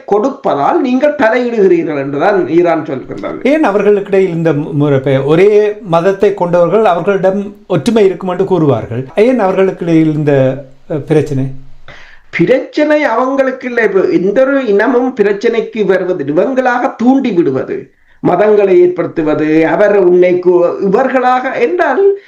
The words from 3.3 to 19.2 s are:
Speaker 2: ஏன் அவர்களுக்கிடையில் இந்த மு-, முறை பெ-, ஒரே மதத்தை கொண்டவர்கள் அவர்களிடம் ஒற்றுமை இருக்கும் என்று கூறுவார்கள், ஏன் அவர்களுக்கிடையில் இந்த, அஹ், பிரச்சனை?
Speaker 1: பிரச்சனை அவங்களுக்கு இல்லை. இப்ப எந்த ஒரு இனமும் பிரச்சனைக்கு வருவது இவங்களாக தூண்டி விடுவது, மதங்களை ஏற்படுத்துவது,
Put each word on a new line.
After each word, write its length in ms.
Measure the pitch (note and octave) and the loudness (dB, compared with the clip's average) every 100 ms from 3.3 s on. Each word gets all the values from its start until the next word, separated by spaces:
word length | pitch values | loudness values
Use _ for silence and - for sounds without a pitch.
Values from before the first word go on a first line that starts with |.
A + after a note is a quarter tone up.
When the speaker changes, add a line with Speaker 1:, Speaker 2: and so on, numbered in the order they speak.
| - B3 | -4 0
Speaker 2:
ஏன் 200 | D#4 C4 | 0 0
அவர்களுக்கிடையில் 600 | G3+ G3+ G#3 G3 F#3+ F#3+ | 0 2 0 0 0 0
இந்த 240 | E3 D#3+ | 0 0
மு-, 180 | D3 D#3+ | -2 -2
முறை 260 | D3 D3 C3 | -2 0 0
பெ-, 280 | C#3 C3+ C3+ | 0 0 2
ஒரே 520 | E3 G3+ G#3 G#3 G#3 | 2 4 4 2 -4
மதத்தை 520 | G3+ E3 F3+ F#3+ G3+ | -4 0 0 0 0
கொண்டவர்கள் 520 | G3 F3 F3 E3+ G3+ A3 | 0 0 2 2 2 2
அவர்களிடம் 720 | F3 E3+ G3 F#3+ G3+ G3+ - - | 0 -2 0 0 -2 -6 -12 -6
ஒற்றுமை 380 | F3+ - A3 G3 | -4 0 2 2
இருக்கும் 240 | E3+ F#3 | 0 -4
என்று 140 | F3+ | -4
கூறுவார்கள், 640 | F#3 F3+ D3+ A2+ G2+ A#2 C3 - | 0 0 2 0 -4 -8 -4 0
ஏன் 260 | A3+ B3+ | 2 2
அவர்களுக்கிடையில் 720 | F#3+ F#3 F#3+ F#3 E3+ D#3+ D#3+ D3+ | 0 0 0 -2 0 2 2 0
இந்த, 480 | D3 C#3 C3 C3 - - - | 0 2 2 -2 -10 -18 -10
அஹ், 160 | D#3 C3+ | -8 -2
பிரச்சனை? 360 | D3+ C#3+ C3+ C3+ C3 - - - - - - - - | 0 0 -4 -6 -8 -16 -18 -20 -20 -20 -20 -8 -2
Speaker 1:
பிரச்சனை 680 | E3+ C4 - - D4+ D4+ | 0 0 -2 -2 0 0
அவங்களுக்கு 640 | C4+ A3+ C4 C#4 C4 B3+ B3+ | 0 -2 0 0 -2 -4 -6
இல்லை. 160 | A#3 | -2
இப்ப 180 | G#3 F#3+ | 0 0
எந்த 400 | - E3 F#3 G3+ | 0 0 0 0
ஒரு 240 | C4 C#4 B3 | 2 0 0
இனமும் 500 | G3+ A3+ A#3+ B3+ - | 0 2 0 0 0
பிரச்சனைக்கு 640 | G3+ G3 A#3 A3+ - A#3+ F#3+ | -2 0 -2 -2 -2 -2 0
வருவது 380 | F#3 F3+ F3 | 0 -2 -4
இவங்களாக 720 | C#3 D#3 A#3+ B3+ B3+ A#3+ C4 - | -2 -2 0 0 0 0 -2 0
தூண்டி 360 | A#3 C4+ B3 | 2 2 0
விடுவது, 600 | F3 C#3+ B2+ - - - _ _ _ - | 0 0 -2 -4 -8 -12 _ _ _ -2
மதங்களை 520 | F3 G#3+ G#3 G3 F3+ | 2 2 4 4 4
ஏற்படுத்துவது, 880 | F3+ E3+ E3+ - | 4 0 -6 -4